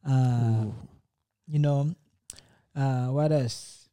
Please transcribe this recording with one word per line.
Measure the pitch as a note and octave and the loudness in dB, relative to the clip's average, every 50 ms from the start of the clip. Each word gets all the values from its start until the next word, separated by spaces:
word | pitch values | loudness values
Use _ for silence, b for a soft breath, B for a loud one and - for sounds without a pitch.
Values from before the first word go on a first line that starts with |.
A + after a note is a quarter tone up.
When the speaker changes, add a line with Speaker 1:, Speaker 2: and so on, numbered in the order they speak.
| _ C#3+ | _ 2
Speaker 1:
uh, | C3+ C3 B2+ B2 B2 A#2+ A#2+ A#2 A2+ A2+ A2 | 2 2 4 2 2 2 2 2 2 0 0
Speaker 2:
Ooh. | G#2+ G#2+ A2+ - - - - _ _ _ _ _ _ _ _ _ | -2 -6 -10 -14 -20 -20 -20 _ _ _ _ _ _ _ _ _
Speaker 1:
you | - D3+ D3 | -4 0 0
know, | D3 D3 C#3+ C#3 C#3+ D3+ F3 _ _ _ _ _ _ _ B B B B B B B B _ | 2 2 2 2 0 -2 -4 _ _ _ _ _ _ _ B B B B B B B B _
uh, | C#3+ C#3 C3+ C3 B2+ B2 B2+ | -2 -2 -2 0 -2 -2 -2
what | C3+ C#3+ D3+ D3+ D#3 | 0 0 2 2 2
else? | D3 C3 A#2 - - - - - - - _ | 2 0 -2 -4 -8 -14 -18 -20 -20 -20 _